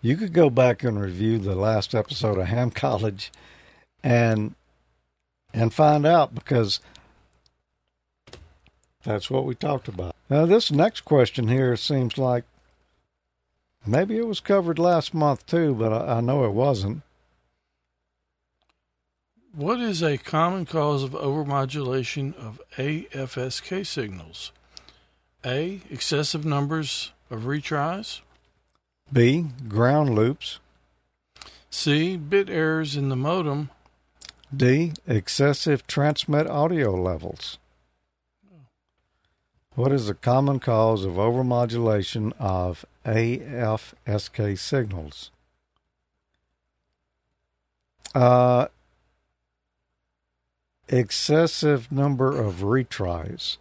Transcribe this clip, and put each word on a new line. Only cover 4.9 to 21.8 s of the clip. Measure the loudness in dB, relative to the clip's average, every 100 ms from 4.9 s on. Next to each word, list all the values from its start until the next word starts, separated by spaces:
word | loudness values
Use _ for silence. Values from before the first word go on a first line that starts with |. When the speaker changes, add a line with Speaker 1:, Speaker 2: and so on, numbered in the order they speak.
| _ _ _ _ _ _
Speaker 1:
and | 0 0
find | 4 4 6 6
out, | 4 4
because | -2 0 0 2 -2 -8 -20 _ _ _ _ _ _ _ _ _ _ _ _ -20 -20 -20 _ _ _ _ _
that's | -4 -4 -2
what | -2 -2
we | -4
talked | -4 -4 -6
about. | -8 -8 -10 _
Now, | 2 4
this | 4 4
next | 2 2 0
question | 2 4 4 2 0
here | 2 2 0
seems | 0 -2 -2 -2
like | 0 0 -4 _ _ _ _ _ _ _ _ _ _ _ _ _ -2
maybe | 0 2 0
it | -2
was | -6
covered | 2 2 2 2
last | 4 2 0
month | 0 2 0 0
too, | 0 2 2
but | 0
I, | 0 0 0
I |
know | 2 2 2
it |
wasn't. | 2 2 2 -2 -6 -12 _ _ _ _ _ _ _ _ _ _ _ _ _ _ _ _ _ _ _ _ _ _ _ _
Speaker 2:
What | -8 -2 -2
is | -2 0
a | 0 -2
common | -2 0 2 0 -4
cause | 0 0 0
of | -2
overmodulation | -4 -2 -2 -2 -2 -2 -4